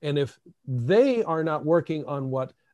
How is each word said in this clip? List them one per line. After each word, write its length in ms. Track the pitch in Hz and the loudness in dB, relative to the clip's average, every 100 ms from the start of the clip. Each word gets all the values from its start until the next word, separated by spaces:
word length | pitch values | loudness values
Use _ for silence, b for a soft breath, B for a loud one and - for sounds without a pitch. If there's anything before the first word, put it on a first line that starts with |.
And 160 | 151 143 | -4 -2
if 220 | 135 - - - - | -2 -6 -20 -18 -8
they 560 | 127 120 202 269 240 | -4 2 4 4 2
are 220 | 202 160 | 0 -2
not 200 | 160 151 | -2 -2
working 400 | 147 170 160 156 147 | 2 2 2 -4 -6
on 260 | 143 135 | -6 -4
what 220 | 131 127 _ _ | -4 -6 _ _